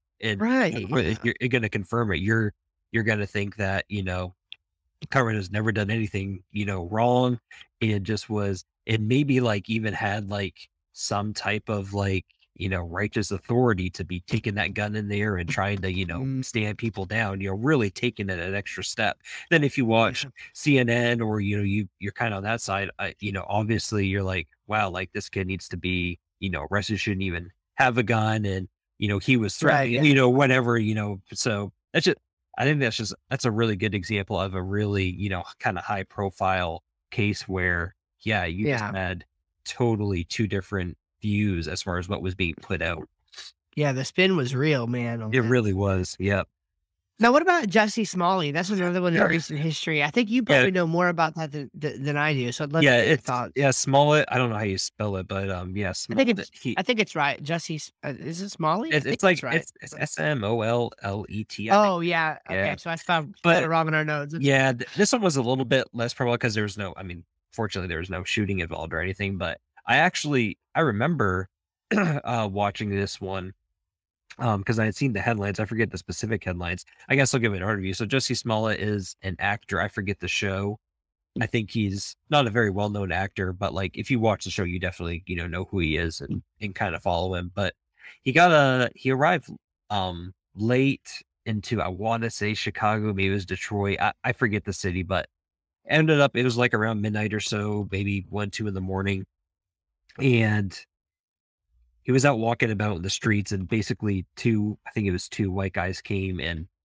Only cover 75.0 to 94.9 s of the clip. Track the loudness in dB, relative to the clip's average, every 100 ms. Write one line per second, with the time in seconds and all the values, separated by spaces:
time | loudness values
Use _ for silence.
75 | 0 0 0 0 -2 -2 -2 0 -2 -2
76 | -8 -6 -4 -4 -4 -6 -4 -6 -10 _
77 | 0 2 4 4 2 0 -2 -2 -2 -2
78 | 0 0 0 -2 0 0 0 0 0 -2
79 | -4 -8 -8 -2 -2 -2 -2 -2 -2 -2
80 | -4 -4 -4 -2 -2 -2 -4 -6 _ _
81 | _ _ _ -4 -2 -2 -2 -2 -2 -2
82 | -8 -12 0 2 4 2 2 2 -2 -2
83 | -2 -2 -2 -4 -6 -4 -4 -4 -6 -6
84 | -2 2 2 0 -2 -4 -4 -4 -6 -6
85 | -6 -6 -6 -6 -6 -6 -4 0 0 0
86 | -2 -4 -8 -8 -10 -12 -10 -6 -4 -4
87 | -2 -2 -2 -4 -6 -4 -4 -6 _ _
88 | -20 -8 2 6 8 8 6 4 0 -2
89 | -2 2 2 0 -4 -18 _ _ -6 -4
90 | -4 -6 -12 -16 _ -4 0 2 2 0
91 | -6 -18 -20 _ -6 -6 -2 -2 -2 -4
92 | -2 -2 -4 -4 -4 -2 -4 0 0 2
93 | 0 0 0 0 -4 -6 -4 -2 -2 0
94 | -2 -2 -4 0 0 0 -4 -4 -2